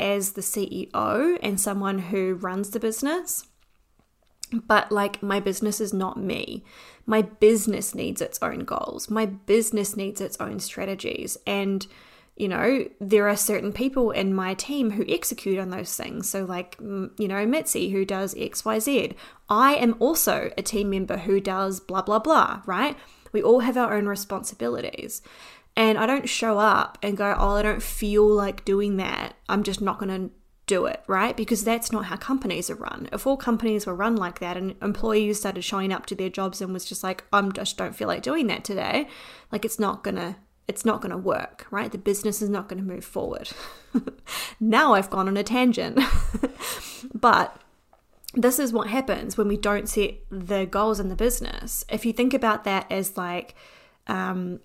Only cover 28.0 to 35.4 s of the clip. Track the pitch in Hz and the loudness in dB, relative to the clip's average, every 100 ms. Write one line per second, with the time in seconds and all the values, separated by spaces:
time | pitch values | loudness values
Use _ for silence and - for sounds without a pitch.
28 | 208 208 208 208 196 185 - 196 208 190 | 2 6 6 6 2 -2 0 2 2 0
29 | - - - - - 202 202 196 196 185 | -2 -4 -6 -8 -2 0 0 -2 -2 -2
30 | 196 190 185 - _ _ - 185 - - | -4 -4 -6 -10 _ _ 0 2 2 -2
31 | - 190 226 - 220 220 208 233 226 214 | -2 0 2 0 0 0 2 0 0 -4
32 | 196 - - 269 214 165 180 - - - | -4 -6 -2 -2 0 -4 -4 -6 -8 -10
33 | - - 269 269 240 226 226 214 196 175 | -8 -2 0 0 2 2 2 0 -2 -2
34 | 214 226 180 - 175 180 190 - 220 196 | 0 2 0 -4 -6 -6 -6 -4 -4 -2
35 | 226 214 208 208 | 2 4 2 0